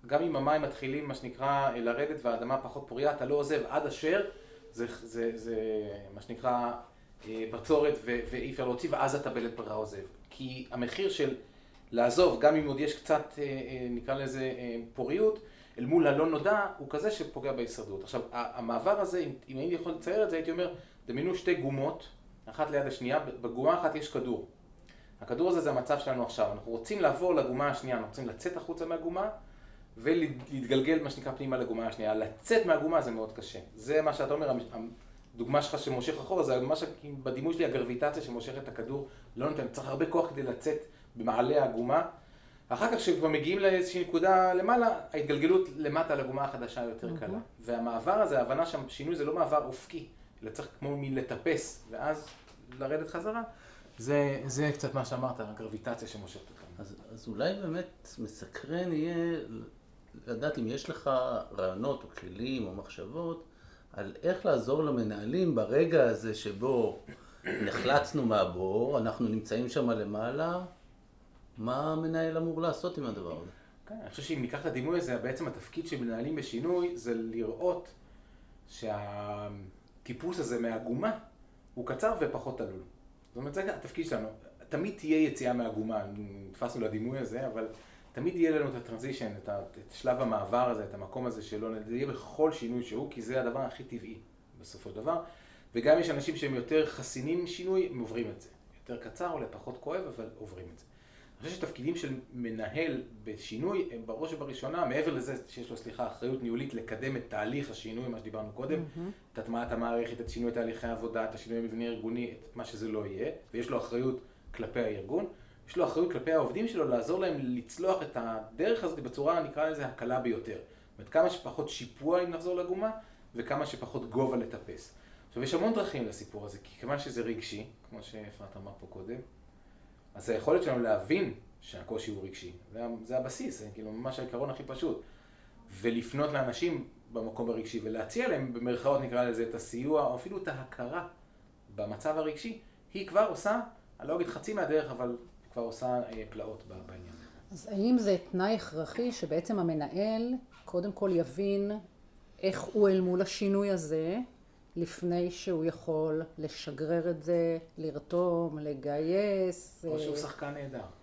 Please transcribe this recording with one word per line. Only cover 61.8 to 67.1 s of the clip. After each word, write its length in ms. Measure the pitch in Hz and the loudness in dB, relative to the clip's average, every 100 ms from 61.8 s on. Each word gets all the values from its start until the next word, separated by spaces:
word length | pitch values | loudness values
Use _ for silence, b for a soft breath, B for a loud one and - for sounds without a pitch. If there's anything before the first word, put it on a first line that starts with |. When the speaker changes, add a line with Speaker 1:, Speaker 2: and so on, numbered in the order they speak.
| 127 139 | -2 -2
Speaker 3:
או 40 | - - | -6 -14
כלים 460 | 90 92 123 131 101 | -12 -6 -2 -2 -2
או 80 | |
מחשבות 680 | 95 - - 95 147 170 165 - B B B B | -6 -10 -10 -8 -4 -4 -6 -10 B B B B
על 200 | - 98 - | -8 -8 -2
איך 240 | 170 185 202 | 0 2 4
לעזור 380 | 139 113 143 | 4 4 2
למנהלים 720 | 156 127 107 104 107 160 180 | 4 2 0 -2 0 4 4
ברגע 500 | 120 107 131 165 160 | 4 6 6 8 8
הזה 300 | 123 104 110 | 8 6 -2
שבו 640 | 104 104 98 123 127 107 - - | -4 -4 -2 2 4 4 0 -12